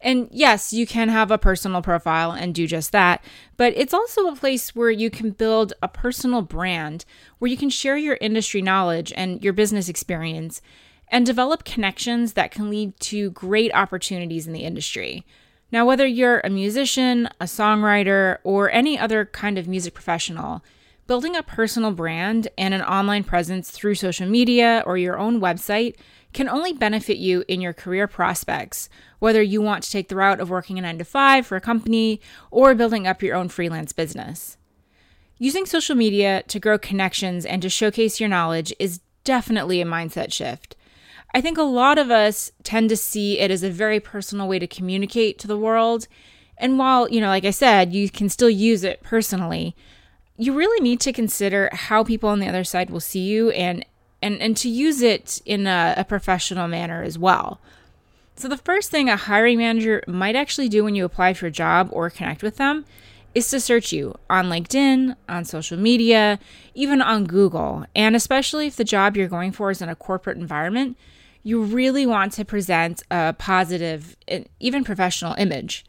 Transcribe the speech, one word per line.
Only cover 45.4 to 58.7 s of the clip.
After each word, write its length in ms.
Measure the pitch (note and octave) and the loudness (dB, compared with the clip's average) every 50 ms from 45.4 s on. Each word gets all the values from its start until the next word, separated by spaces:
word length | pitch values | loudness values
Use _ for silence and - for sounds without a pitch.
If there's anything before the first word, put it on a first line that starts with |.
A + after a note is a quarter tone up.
to 80 | - G#3 | -6 -6
the 100 | G#3 G#3 | -4 -2
world. 480 | A3 A3 A3+ A3+ A3+ A#3 A#3 A3+ A3+ - _ _ _ - - _ _ _ _ | 0 2 2 2 4 2 0 -2 -4 -8 _ _ _ -20 -20 _ _ _ _
And 220 | - - B3+ C4 C4 | -4 -2 0 2 2
while, 300 | C4 C4 C4 B3 A#3+ - | 4 4 4 4 4 2
you 120 | A#3 A3+ | 2 2
know, 80 | G#3+ G3 | 2 2
like 160 | F#3+ F#3+ F#3 | 2 2 2
I 60 | G3+ | 0
said, 420 | F#3+ - C#4 B3 G#3+ G3 F#3 F3 F3 | 0 4 6 6 8 6 6 4 2
you 160 | G3+ G3+ F#3+ | 0 -2 -2
can 200 | - - G3+ G3 | -2 -2 -4 -2
still 200 | - - A#3+ A#3 | 2 4 4 4
use 360 | G#3+ F#3+ G#3+ A3+ A3+ F#3 F#3 | 6 4 4 4 4 2 0
it 180 | F#3 - - - | -2 -6 -8 -6
personally, 720 | - A3+ A3+ G#3+ - G3 F#3 F3+ E3 E3 E3 E3 E3 - - - - - _ _ _ _ _ _ _ _ - | -2 0 0 0 0 -2 -4 -4 -4 -4 -4 -6 -6 -8 -12 -18 -20 -20 _ _ _ _ _ _ _ _ -4
you 160 | A3+ C4+ C4+ | -2 -2 0
really 280 | D4 E4+ G#4+ A#4 A4 C#4 | 2 2 2 2 2 2
need 160 | A#3+ B3 A#3+ | 2 2 2
to 140 | - C#4 B3 | 0 -2 -2
consider 560 | B3+ A3+ G#3 - - G3+ G3 F#3+ G3+ G3 - - | 0 -2 -2 -2 -2 0 0 2 2 0 0 -2
how 300 | E3 - - A3 A3 A3 | -6 -2 2 2 2 2
people 280 | A3+ A3+ G#3+ A3+ G#3 | 2 0 0 0 0
on 100 | G#3 G3+ | 0 0
the 80 | G3 - | 0 0
other 160 | F3+ F#3 F3+ | -2 -2 -2
side 240 | - - F3+ F3+ - | -2 -2 -2 -2 -2
will 120 | F3 E3+ | -4 -8
see 200 | - - - F#3+ | -8 -6 -4 -4
you 300 | F#3 G3 G#3+ A3 A3+ A3+ | -2 0 0 2 2 2
and, 340 | - - F3+ F3+ F3 F3 - - _ _ _ _ _ _ - | 2 0 -2 -2 -4 -6 -8 -14 _ _ _ _ _ _ -4
and, 180 | G#3 G#3 - | -4 -4 -2
and 160 | - A3+ A3 | -2 -2 -2
to 120 | - - B3 | -2 -2 -2
use 340 | A3+ B3 D4 D#4+ D4 C4+ A#3+ | -2 0 2 2 2 4 4
it 400 | A#3 G3+ - - - - - - | 2 2 2 -2 -8 -12 -10 -6
in 220 | - G#3 G3+ G3 | -4 -2 -2 0
a, 280 | G3 F#3 F3 E3 E3 - - | 0 2 2 2 2 0 0
a 60 | F#3+ | -2
professional 640 | - G#3 F#3+ - - F#3 F3 - - F#3+ F3+ F3 | -2 -4 -2 0 0 -2 0 -2 -4 -4 -4 -4
manner 360 | E3+ E3+ E3+ F3 E3 E3 E3+ F3+ | -4 -4 -4 -6 -6 -6 -8 -8
as 160 | - D#3+ E3 | -8 -6 0
well. 420 | F3 F#3+ - - - - - - _ _ - _ _ _ _ _ _ _ _ _ _ _ _ | 2 2 2 2 0 -4 -10 -12 _ _ -20 _ _ _ _ _ _ _ _ _ _ _ _
So 120 | - - B3+ | -12 -8 -8
the 80 | C#4+ | -8
first 340 | B3+ - F4 | -6 -2 0